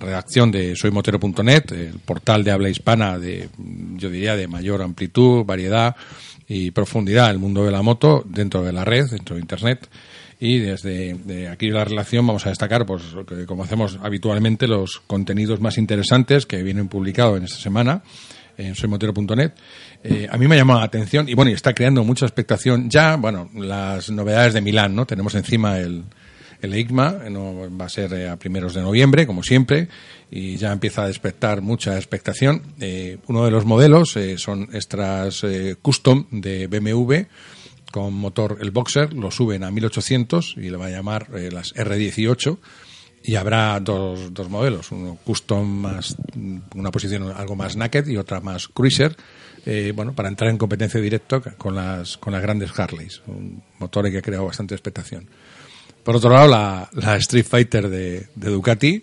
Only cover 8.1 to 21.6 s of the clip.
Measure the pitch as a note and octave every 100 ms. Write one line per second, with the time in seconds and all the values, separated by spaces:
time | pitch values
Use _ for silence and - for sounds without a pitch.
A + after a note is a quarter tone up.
8.1 | C#3+ - F#2 G2 F#2 F2+ F2 F#2+ A#2+ C#3
9.1 | A2 F2+ E2+ E2 F#2 A2+ C3 - - -
10.1 | - - - A#2 B2 G2+ F#2 G2 F#2 F#2
11.1 | F2+ G2 F2+ F2 F2 A2 G#2+ G#2 G#2+ G2+
12.1 | A#2+ A#2+ G#2 G2 F#2 G#2 A#2 G2 F#2 E2+
13.1 | F2 - F2+ F2 F#2 F#2+ A2 G2+ F#2+ G#2
14.1 | G2 A2 G#2 A2+ A2 A#2+ G#2+ F#2+ - -
15.1 | G2 F#2+ G2+ G#2+ G#2 A2 A2+ G#2+ G#2 G2
16.1 | B2+ A#2+ C#3+ - F#2 F#2+ G2 G2 G2+ F#2+
17.1 | F#2+ A#2 F#2+ F2+ - G#2 G#2 A#2+ F3+ -
18.1 | - - - - - F#2+ F#2+ A2 G2+ G#2+
19.1 | G2+ G2+ A#2 D#3 - - - - - A2
20.1 | G#2+ G#2 A#2 C3+ D#3 C3 A#2+ A2 A2 G#2
21.1 | D3 C#3+ - C3 G2+